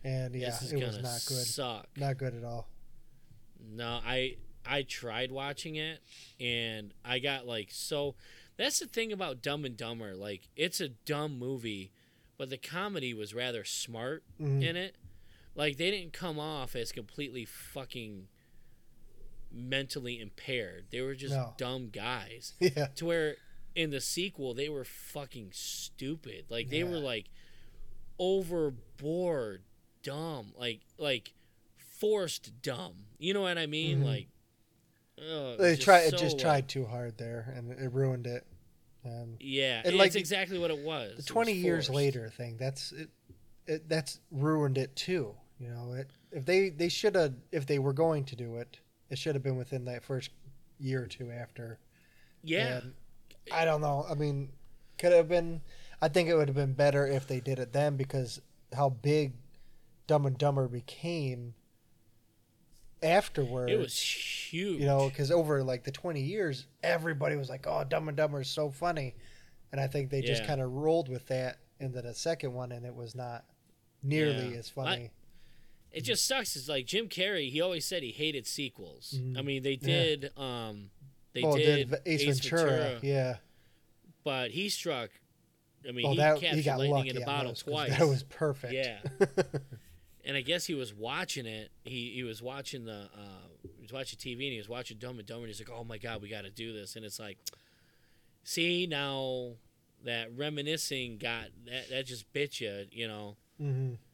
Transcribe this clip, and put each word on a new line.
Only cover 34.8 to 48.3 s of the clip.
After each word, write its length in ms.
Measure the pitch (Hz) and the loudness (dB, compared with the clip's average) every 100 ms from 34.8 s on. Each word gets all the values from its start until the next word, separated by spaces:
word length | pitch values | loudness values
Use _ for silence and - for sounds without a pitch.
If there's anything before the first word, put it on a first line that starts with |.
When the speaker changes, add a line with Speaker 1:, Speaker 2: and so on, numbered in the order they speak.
| _ _ _ - | _ _ _ -16
Speaker 2:
oh, 320 | 156 156 135 | -8 -6 -4
it 60 | 120 | 4
Speaker 1:
They 120 | 180 | 6
Speaker 2:
was 80 | 156 | 6
Speaker 1:
try, 220 | 202 180 | 12 12
Speaker 2:
just 120 | 160 | 12
Speaker 1:
it 40 | 139 | 4
just 200 | - 143 | 2 2
Speaker 2:
so, 40 | |
Speaker 1:
tried 100 | 170 | 4
Speaker 2:
like 140 | 143 135 | 4 4
Speaker 1:
too 180 | 139 117 | -4 -4
hard 320 | 123 120 110 | -4 -6 -6
there, 340 | 117 117 117 127 | -8 -6 -8 -10
and 140 | 120 | -10
it 200 | 127 131 | -6 -2
ruined 340 | 127 135 127 120 | 2 2 2 -4
it. 200 | 120 - - - _ _ - | -6 -10 -20 -20 _ _ -14
And 320 | 123 117 117 113 | -10 -8 -10 -10
Speaker 2:
Yeah, 380 | 135 135 135 117 | -2 2 2 4
Speaker 1:
and, 40 | 175 | 4
Speaker 2:
it's 80 | 185 | 8
Speaker 1:
like, 200 | 196 202 | 8 6
Speaker 2:
exactly 420 | 160 190 185 185 | 0 0 0 0
what 120 | 170 | 0
it 80 | 151 | 0
was. 320 | 151 156 107 | -2 -4 -6
It 20 | |
Speaker 1:
the 40 | 110 | -8
Speaker 2:
was 80 | 139 | -2
Speaker 1:
twenty 260 | 226 233 | 2 2
years 340 | 190 180 170 139 | 4 4 2 2
Speaker 2:
forced. 100 | 135 | 4
Speaker 1:
later 320 | 143 131 110 | 4 2 -8
thing, 280 | - 120 113 | -8 -8 -4
that's, 340 | 131 135 - | -4 -4 -10
it, 160 | 160 156 _ _ - - - - | -10 -14 _ _ -20 -20 -16 -4
it, 220 | 160 160 | -4 2
that's 320 | 160 139 - _ | 0 0 -10 _
ruined 460 | 147 151 156 143 131 | 0 4 4 4 2
it 180 | 131 - | 0 -4
too. 380 | - 180 110 104 - - | 0 0 0 -6 -20 -14
You 80 | 120 | -10
know, 240 | 120 120 | -8 -6
it, 160 | 127 139 - _ | -6 -8 -14 _
if 120 | 160 | -4
they, 260 | 135 185 196 | 4 6 6
they 180 | 147 170 | 2 0
shoulda, 440 | - 214 190 151 123 - | 4 4 6 4 2 -4
if 140 | 160 135 | -4 2
they 120 | 143 | 2
were 140 | 135 | 4
going 320 | 135 165 156 | 4 4 4
to 120 | 135 | 0